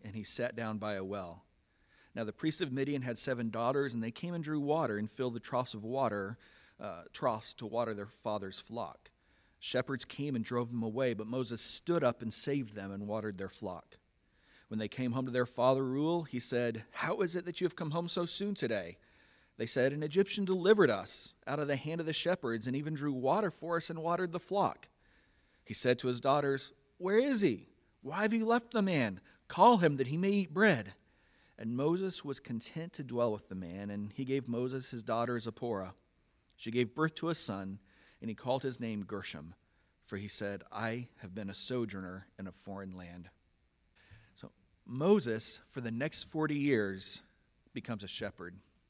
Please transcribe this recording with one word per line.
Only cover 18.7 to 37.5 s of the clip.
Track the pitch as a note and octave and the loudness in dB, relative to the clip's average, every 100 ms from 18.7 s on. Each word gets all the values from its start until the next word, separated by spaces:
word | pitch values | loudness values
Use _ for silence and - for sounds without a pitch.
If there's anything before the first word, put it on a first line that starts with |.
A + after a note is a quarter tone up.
| G#2 F2 - _ _ _ _ _ - | 0 -2 -10 _ _ _ _ _ -6
They | A#2 | -2
said, | C3 C3 | 4 2
'An | D3 | 2
Egyptian | D3+ F3 G3+ G#3 F#3+ | 2 2 2 2 2
delivered | F#3 F3+ G#3+ D3 | 4 8 10 8
us | G2 - - - - - | 6 -2 -10 -12 -10 -4
out | D3 | -2
of | C#3+ | 0
the | C3+ | -2
hand | D3+ E3+ | -2 -2
of | D#3+ | -2
the | |
shepherds | D3+ E3+ F#3 B2+ A#2 A#2+ | 0 0 0 0 -2 0
and | C3+ | -2
even | D3+ | -2
drew | D3+ D3 | -2 0
water | B2+ C3 F#3+ G3 | 2 4 4 2
for | - E3 E3+ | -2 -2 -2
us | - | -2
and | E3 | -4
watered | D#3+ F3 F3+ | 0 0 0
the | E3+ | -4
flock.' | - G3 D3 - - _ _ _ _ _ _ _ | -2 2 2 0 -10 _ _ _ _ _ _ _
He | - | -8
said | A2 B2 B2 | 0 4 4
to | B2+ | 2
his | A#2+ | 2
daughters, | C3 C#3+ C#3 C3+ - - _ _ | 4 4 4 0 -4 -14 _ _
'Where | F3+ G#3+ | 2 4
is | C#4 A#3 | 4 4
he? | F#3 G2+ - _ _ _ | 4 2 -6 _ _ _
Why | C3 F3+ | -6 0
have | G#3+ | 2
you | A3+ A3 | 2 4
left | A#3+ A#3 | 2 2
the | A3+ | 2
man? | F#3+ D#3+ A2+ F#2 - - - | 4 4 2 0 -12 -20 -8
Call | - A3+ A3 | 8 10 10
him | E3 C#3 | 8 4
that | B2+ | 2
he | D#3 | 2
may | G3 | 4
eat | G3+ F3 | 4 2
bread.' | D#3 G#3+ C3 G2 - _ _ _ _ _ - | 6 6 6 0 -12 _ _ _ _ _ -8
And | A2+ A#2+ | -4 2
Moses | D3 F3 F#3+ - | 2 2 0 -4
was | C#3+ C3 | -6 -8
content | - A2+ - D#3+ E3+ | -6 -8 -6 -10 -10
to | - | -10
dwell | C3 A#2+ A#2+ | -4 0 2
with | G#2 - | 0 -6
the | F#2+ | -8
man, | F2 F#2+ G2+ | -8 -8 -6
and | G2+ G#2+ | -6 -6
he | B2 | -6
gave | C3 C3+ A#2+ | -2 -2 -2
Moses | A#2 B2+ C3 B2 | -2 -2 -4 -8
his | A#2+ | -8
daughter | A#2 A#2 A#2+ A#2+ | -2 0 0 -2
Zipporah. | A2 - A#2+ G2+ F#2 - _ _ _ _ _ _ | -4 -6 -4 -4 -6 -12 _ _ _ _ _ _
She | A#2 | -2
gave | A#2+ A2+ - | 0 0 2
birth | D#3 - | 0 0
to | E3 | -2
a | D#3+ | -2
son, | - | -2